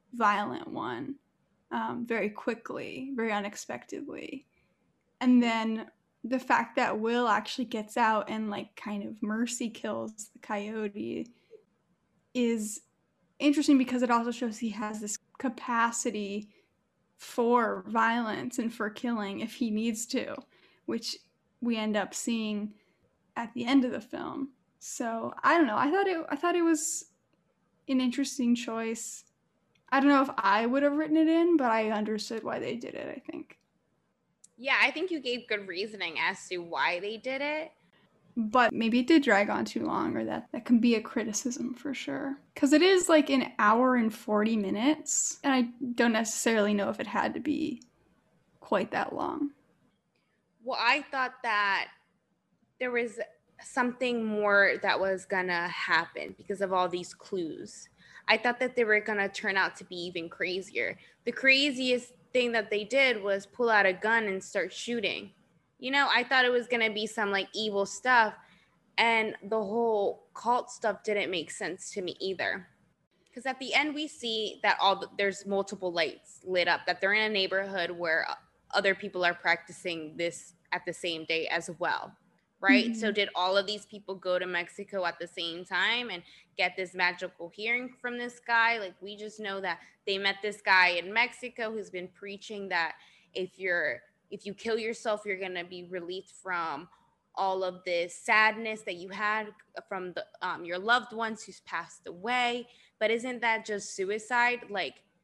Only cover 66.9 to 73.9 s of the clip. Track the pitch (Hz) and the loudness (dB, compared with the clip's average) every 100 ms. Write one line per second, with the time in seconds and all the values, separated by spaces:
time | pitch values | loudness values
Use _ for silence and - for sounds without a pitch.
66.9 | 208 214 - 202 196 190 196 220 196 202 | -2 -4 -2 0 0 -2 -4 -2 -2 -2
67.9 | - 254 247 214 - - _ _ _ _ | -2 4 4 4 0 -18 _ _ _ _
68.9 | - 226 226 220 - 202 220 202 226 233 | 0 2 4 0 -4 -4 -2 0 0 2
69.9 | 214 196 - _ - 220 247 - - 220 | 2 0 -2 _ -6 0 0 0 -4 -2
70.9 | 190 - 208 156 180 - - 180 185 - | -2 -2 -2 0 -4 -6 -8 -8 -8 -10
71.9 | 202 175 - 190 185 104 - 180 _ _ | -8 -8 -6 -6 -4 -4 -4 -10 _ _
72.9 | _ _ _ _ 247 262 262 254 262 302 | _ _ _ _ -10 -8 -6 0 0 0